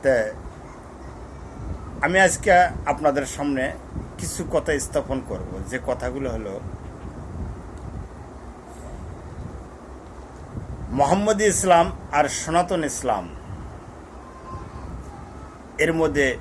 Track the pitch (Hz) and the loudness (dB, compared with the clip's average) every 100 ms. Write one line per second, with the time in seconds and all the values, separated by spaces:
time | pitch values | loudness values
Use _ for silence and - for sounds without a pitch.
0 | 139 123 107 104 - - - - - - | 6 6 4 -4 -12 -12 -14 -14 -16 -14
1 | - - - - - - - - - - | -14 -14 -14 -14 -14 -10 -8 -8 -8 -2
2 | 147 190 185 - - 180 180 - - 143 | 2 8 8 6 8 8 8 4 0 4
3 | 151 139 131 - 143 135 135 - - - | 4 4 0 -2 0 2 0 -2 -8 -8
4 | - - 156 - 170 165 151 147 - 147 | -8 -6 -4 -4 0 0 2 0 2 -2
5 | 139 135 127 92 92 95 98 127 131 127 | 0 -4 -2 -6 -6 -8 -6 -4 -2 -2
6 | 123 131 135 113 104 98 - - - - | -2 -2 -4 -4 -4 -6 -8 -10 -12 -12
7 | - - - - - - - - - - | -12 -10 -10 -8 -8 -8 -12 -12 -10 -10
8 | - - - - - - - - - - | -10 -12 -14 -14 -14 -16 -16 -14 -12 -12
9 | - - - - - - - - - - | -12 -12 -12 -12 -10 -10 -12 -14 -14 -16
10 | - - - - - - - - - 131 | -14 -16 -16 -14 -10 -10 -8 -8 -4 4
11 | 139 185 208 208 214 - 190 170 170 - | 6 6 6 6 6 4 8 8 8 0
12 | - 147 143 - - 165 175 180 151 - | 0 4 4 2 2 2 4 2 0 0
13 | 127 107 87 - - - - - - - | 0 0 0 -10 -12 -10 -10 -12 -14 -16
14 | - - - - - - - - - - | -16 -16 -16 -16 -12 -10 -10 -12 -10 -10
15 | - - - - - - - - 156 165 | -10 -12 -14 -14 -14 -14 -14 0 2 4
16 | 160 143 135 120 | 4 6 4 2